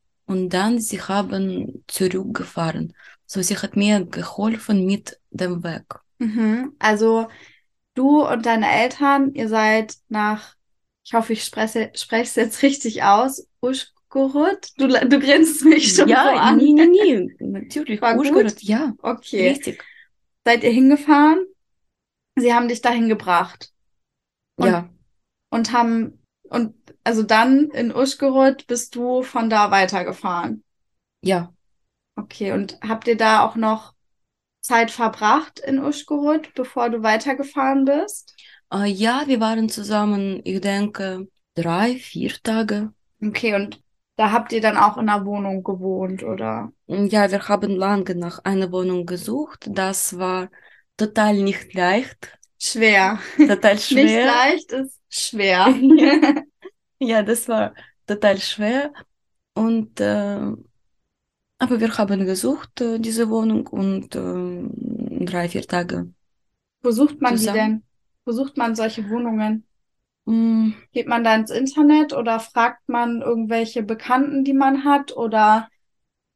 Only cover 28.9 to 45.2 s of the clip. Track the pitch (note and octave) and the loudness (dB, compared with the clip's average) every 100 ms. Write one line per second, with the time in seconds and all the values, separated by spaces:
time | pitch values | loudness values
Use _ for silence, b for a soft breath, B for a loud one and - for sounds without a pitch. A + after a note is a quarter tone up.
28.9 | A#3+ B3 B3+ C4 B3 A3+ G#3+ G#3 G3 F#3 | -8 -4 -2 -4 -4 0 2 2 2 2
29.9 | G3 F3+ F#3+ G3 F3 A#3 A3 _ _ _ | -2 -6 -8 -6 -6 -6 -10 _ _ _
30.9 | _ _ _ - F#3 E3+ _ _ _ _ | _ _ _ -4 -2 -4 _ _ _ _
31.9 | _ _ - G#3 - G3+ F#3+ G3 - G#3+ | _ _ -16 -16 -10 -6 -4 -6 -10 -10
32.9 | A3 A#3 A3 A3 A3 A3 A3 A3 A3 - | -6 -2 0 2 2 2 0 -2 -2 -8
33.9 | _ _ _ _ _ _ _ - A#3 A#3 | _ _ _ _ _ _ _ -2 0 0
34.9 | - A3+ A3+ G#3+ C4+ D#4+ - - C4+ C#4 | -2 -4 0 0 0 -2 -12 -6 -4 -4
35.9 | D4 - D4 D4 D#4 D#4 - B3 - A#3+ | -6 -6 -2 0 -2 -4 -10 -8 -4 -4
36.9 | A3+ A3+ A3 C#4 C#4 C#4 - C4+ C#4 C4+ | -2 0 0 -2 -6 -6 -4 0 0 2
37.9 | C#4+ G#4 - - b b b _ F#3+ G3+ | 0 -2 -10 -20 b b b _ -4 -2
38.9 | F#3+ A3 B3+ C#4+ B3+ A3 A3+ A3 - G3+ | 0 -2 -2 0 0 0 0 -2 -4 -4
39.9 | G#3 G#3 G3+ G3 F#3+ - F#3+ G3 G3 G#3 | -2 0 -2 -4 -6 -6 -6 -2 -2 -4
40.9 | - F#3+ F#3 G3 _ _ - E3 E3+ A3+ | -6 -8 -10 -14 _ _ -6 -4 0 -2
41.9 | B3+ - E3 - - - A3 G#3+ G#3 G#3+ | -2 -10 -8 -8 -6 -4 -4 -2 -4 -6
42.9 | - _ _ G#3+ - A#3 G3+ G3+ - _ | -12 _ _ -8 -4 -4 -4 -4 -12 _
43.9 | _ _ - G#3 A3+ A3 A3+ A3 G#3+ G#3+ | _ _ -2 0 0 -2 -2 0 4 2
44.9 | G#3+ A3 G#3 | 2 -2 -2